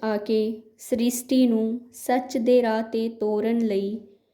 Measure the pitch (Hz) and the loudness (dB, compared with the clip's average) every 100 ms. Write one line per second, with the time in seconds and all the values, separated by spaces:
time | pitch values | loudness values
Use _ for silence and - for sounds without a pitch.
0 | 220 208 208 220 214 220 - - - 226 | -4 -2 0 0 0 -4 -12 -16 -6 -2
1 | 240 240 - 262 247 220 220 240 - - | 0 -2 0 4 4 4 0 -4 -10 -10
2 | - 254 262 269 233 247 233 220 226 226 | -2 -2 -2 -2 4 4 4 0 -2 -4
3 | 226 226 214 208 214 233 220 196 202 226 | -4 -4 -2 0 0 0 0 0 -2 -6
4 | - _ _ | -12 _ _